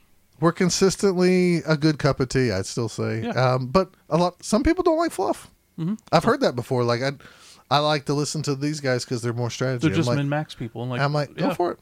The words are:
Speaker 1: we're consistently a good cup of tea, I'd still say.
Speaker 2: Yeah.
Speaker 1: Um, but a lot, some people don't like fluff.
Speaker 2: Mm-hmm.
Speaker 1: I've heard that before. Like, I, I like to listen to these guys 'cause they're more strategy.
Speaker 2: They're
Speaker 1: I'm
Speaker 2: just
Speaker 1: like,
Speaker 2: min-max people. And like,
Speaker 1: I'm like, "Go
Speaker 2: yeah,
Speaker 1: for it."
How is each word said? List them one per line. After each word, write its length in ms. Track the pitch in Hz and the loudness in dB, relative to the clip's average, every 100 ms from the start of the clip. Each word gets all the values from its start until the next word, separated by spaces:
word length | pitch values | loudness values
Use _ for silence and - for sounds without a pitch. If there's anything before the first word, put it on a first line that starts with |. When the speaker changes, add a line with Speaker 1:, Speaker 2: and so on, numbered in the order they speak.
| _ _ _ - | _ _ _ 0
Speaker 1:
we're 120 | 165 | 0
consistently 1080 | - 180 - 190 - 196 180 180 180 180 170 156 | 2 0 4 2 4 0 4 4 4 4 2 0
a 80 | 156 | 2
good 200 | 156 151 | 2 2
cup 220 | 147 131 | 0 0
of 100 | 131 | 0
tea, 220 | 135 127 | 0 0
I'd 160 | 95 98 | 0 -4
still 220 | - 113 | -4 -6
say. 340 | - 110 110 | -4 -4 -4
Speaker 2:
Yeah. 60 | 233 - 127 | -4 0 2
Speaker 1:
Um, 140 | 127 127 | 0 0
but 220 | 180 185 _ - | 0 0 _ -2
a 80 | 156 | 0
lot, 260 | 175 - | 0 -2
some 180 | - 208 | -2 2
people 220 | 302 339 | 2 2
don't 140 | 349 311 | 2 2
like 120 | 339 | 0
fluff. 380 | - - - - _ _ - | -2 -4 -4 -8 _ _ -8
Speaker 2:
Mm-hmm. 160 | 165 214 - | -6 -6 0
Speaker 1:
I've 120 | 160 208 | 2 2
heard 160 | 277 | 2
that 140 | 226 120 | 0 -2
before. 280 | 117 123 | -2 0
Like, 180 | 120 120 | 0 0
I, 100 | 135 139 - - - - - | -2 -6 -14 -20 -20 -16 -2
I 80 | 160 | 0
like 260 | 151 151 135 | 2 -2 -2
to 80 | |
listen 300 | 143 147 156 | -2 -2 -4
to 100 | 147 139 | -4 -2
these 260 | 147 151 | -4 -4
guys 220 | 139 123 - | -2 -2 -2
'cause 160 | 123 | -4
they're 100 | 117 | -4
more 160 | 117 120 | -4 -4
strategy. 320 | - 131 127 | -2 -4 0
Speaker 2:
They're 100 | 156 | 0
Speaker 1:
I'm 40 | 165 | 2
Speaker 2:
just 120 | 123 | 0
Speaker 1:
like, 80 | 143 | 0
Speaker 2:
min-max 360 | 143 147 156 | 0 -2 -6
people. 280 | - 117 120 | -10 -10 -8
And 80 | 123 | -6
like, 100 | 123 | -2
Speaker 1:
I'm 120 | 143 | 0
like, 200 | 151 143 - | 0 -4 -2
"Go 120 | 180 | -2
Speaker 2:
yeah, 60 | |
Speaker 1:
for 180 | 175 349 | -2 -4
it." 80 | - | -4